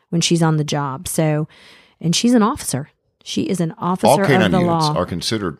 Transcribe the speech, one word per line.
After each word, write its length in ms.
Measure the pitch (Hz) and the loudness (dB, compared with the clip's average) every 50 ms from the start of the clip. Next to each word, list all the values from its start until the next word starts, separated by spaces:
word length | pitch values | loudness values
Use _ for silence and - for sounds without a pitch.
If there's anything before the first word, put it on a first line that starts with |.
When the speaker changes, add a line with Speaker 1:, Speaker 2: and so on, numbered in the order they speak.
| _ _ | _ _
Speaker 1:
when 120 | - 170 | -4 -2
she's 220 | 165 - 175 165 165 | 0 0 2 2 2
on 140 | 160 156 151 | 2 2 0
the 60 | 147 | -2
job. 440 | 151 - 147 143 139 131 170 180 - | -2 -4 -4 -4 -6 -8 -10 -10 -6
So, 400 | - - 165 156 151 151 156 - _ - - - - - _ _ _ _ | -4 -2 0 0 0 -2 -4 -6 _ -16 -20 -20 -20 -20 _ _ _ _
and 160 | - 165 170 | -4 -2 -2
she's 180 | - - 240 247 | 0 2 2 4
an 100 | 240 202 | 4 4
officer. 460 | 220 285 294 - - - 127 147 - _ _ _ _ _ _ _ | 2 0 -4 -6 -6 -6 -6 -8 -10 _ _ _ _ _ _ _
She 200 | - - 202 - | -8 -6 -4 -4
is 180 | - 196 170 | -2 -2 -2
an 120 | 175 160 - - | -2 -4 -4 -4
officer 300 | - 175 185 185 - 214 | -4 -4 -2 2 4 4
Speaker 2:
All 140 | 196 202 | 4 4
Speaker 1:
of 60 | 196 196 | 4 4
Speaker 2:
K 100 | 202 190 | 4 4
nine 140 | 185 180 | 4 4
Speaker 1:
the 80 | 175 185 | 2 2
Speaker 2:
units 260 | 175 175 170 165 156 151 | 2 2 2 2 0 0
Speaker 1:
law. 80 | 151 | 0
Speaker 2:
are 100 | 170 90 | -2 -2
considered 520 | 87 98 82 - - 117 110 101 85 73 - | -2 -4 -6 -4 -4 -4 -2 -4 -4 -6 -8